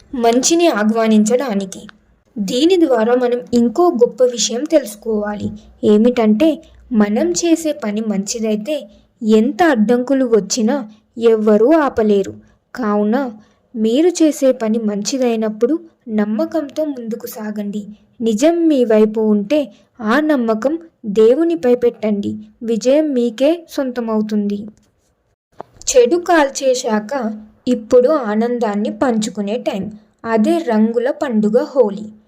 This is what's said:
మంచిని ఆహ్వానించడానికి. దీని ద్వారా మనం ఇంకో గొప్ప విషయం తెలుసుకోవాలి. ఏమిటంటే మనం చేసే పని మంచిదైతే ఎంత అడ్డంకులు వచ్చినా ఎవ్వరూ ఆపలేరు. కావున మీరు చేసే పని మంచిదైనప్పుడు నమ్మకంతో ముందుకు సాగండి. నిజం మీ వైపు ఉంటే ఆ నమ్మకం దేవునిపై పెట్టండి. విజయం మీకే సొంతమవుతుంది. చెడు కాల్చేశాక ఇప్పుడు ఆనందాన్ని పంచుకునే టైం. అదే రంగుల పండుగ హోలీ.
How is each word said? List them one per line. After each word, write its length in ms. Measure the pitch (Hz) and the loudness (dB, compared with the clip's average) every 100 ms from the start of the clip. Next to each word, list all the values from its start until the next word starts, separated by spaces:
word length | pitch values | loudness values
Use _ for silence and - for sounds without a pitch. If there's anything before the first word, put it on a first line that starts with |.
| _ 262 | _ -2
మంచిని 520 | 233 240 254 339 339 | 0 2 2 2 2
ఆహ్వానించడానికి. 1120 | 214 214 226 220 214 214 247 269 196 190 - - - _ _ _ 233 | 2 0 0 2 4 4 0 -2 -6 -6 -12 -20 -20 _ _ _ -10
దీని 500 | 190 240 320 381 302 | -6 0 2 4 2
ద్వారా 280 | 233 220 247 | 2 2 0
మనం 260 | 247 240 - | 0 -2 -2
ఇంకో 360 | 240 240 339 349 | 0 2 2 2
గొప్ప 340 | 233 233 - | 4 2 2
విషయం 400 | 247 240 208 226 | 0 0 -4 -4
తెలుసుకోవాలి. 840 | 302 311 226 - 226 214 208 208 208 - - _ | 0 0 0 -6 -6 -4 -4 -6 -8 -10 -18 _
ఏమిటంటే 800 | 220 208 240 240 220 214 320 285 - _ - | 2 4 4 2 2 4 2 0 -8 _ -4
మనం 400 | 226 208 220 339 | 0 2 0 0
చేసే 400 | 339 339 320 320 | 0 0 0 0
పని 280 | 294 214 208 | -6 -6 -6
మంచిదైతే 880 | 220 196 196 220 220 214 247 294 240 _ _ _ | -4 -4 -4 -6 -4 -4 -4 -8 -8 _ _ _
ఎంత 400 | 214 220 240 294 | 2 4 2 2
అడ్డంకులు 600 | 339 240 208 247 247 269 254 | 2 2 2 0 0 0 2
వచ్చినా 640 | 220 208 247 220 285 220 - _ 233 | 0 0 -2 -2 -2 -6 -16 _ -2
ఎవ్వరూ 540 | 226 220 214 214 233 | 2 2 4 4 4
ఆపలేరు. 600 | 320 277 - 220 202 196 214 _ _ _ - | 4 2 0 0 0 -2 -8 _ _ _ -8
కావున 560 | 214 208 208 254 254 214 _ _ _ 226 | -2 -2 0 -2 -4 -10 _ _ _ -4
మీరు 320 | 220 254 349 | 0 2 0
చేసే 440 | 339 311 285 269 | 2 0 2 0
పని 260 | 254 220 226 | 0 -2 -2
మంచిదైనప్పుడు 1000 | 214 202 202 269 247 226 220 214 240 330 - _ 240 | -2 -4 -4 -2 -2 -2 -4 -2 -2 -2 -8 _ -6
నమ్మకంతో 760 | 214 208 220 330 330 277 302 311 | -4 -2 -2 -4 -4 -6 -6 -6
ముందుకు 420 | 254 226 220 226 | -6 -10 -10 -12
సాగండి. 600 | 233 214 208 202 208 202 - _ - | -12 -10 -8 -8 -8 -12 -18 _ -6
నిజం 460 | 226 208 311 339 330 | -2 2 2 4 2
మీ 180 | 277 233 | 2 4
వైపు 360 | 214 220 220 | 4 2 2
ఉంటే 520 | 214 208 202 302 277 - _ - | 0 0 0 -2 -2 -8 _ -8
ఆ 180 | 214 269 | -2 0
నమ్మకం 600 | 302 285 226 220 262 330 - _ 220 | 2 0 0 -2 -2 -4 -8 _ -4
దేవునిపై 680 | 202 220 269 339 339 247 247 | 4 4 4 2 0 0 2
పెట్టండి. 640 | 240 233 214 202 208 214 - _ | 0 -2 -2 -2 -4 -8 -12 _
విజయం 500 | 226 220 247 285 311 | -4 -2 2 2 2
మీకే 520 | 247 240 220 277 339 - | 0 -2 0 0 0 -4
సొంతమవుతుంది. 1000 | - 262 240 226 214 214 214 202 202 208 - _ _ _ _ _ _ _ - | -6 -6 -6 -4 -2 -2 -2 -4 -6 -10 -20 _ _ _ _ _ _ _ -20
చెడు 540 | - _ - 254 240 349 | -20 _ 0 2 4 2
కాల్చేశాక 1200 | 349 330 277 - 269 247 240 214 214 277 220 - - _ 254 | 2 2 2 0 -2 -2 -2 -4 -4 -6 -6 -8 -16 _ -4
ఇప్పుడు 420 | 247 - 247 254 | -4 2 4 4
ఆనందాన్ని 800 | 311 220 214 240 240 220 208 214 | 2 -2 -2 -2 -2 -2 -2 -4
పంచుకునే 680 | 208 269 226 220 - 202 240 | -2 -2 0 -4 -6 -6 -4
టైం. 340 | 294 208 - - _ _ 226 | -4 -6 -8 -12 _ _ -2
అదే 320 | 226 226 339 | 0 2 0
రంగుల 540 | 285 214 220 233 240 | 0 0 2 0 -4
పండుగ 520 | 302 294 214 208 240 | -4 -4 0 2 0
హోలీ. 460 | 294 269 214 214 220 - | 0 0 0 -2 -12 -18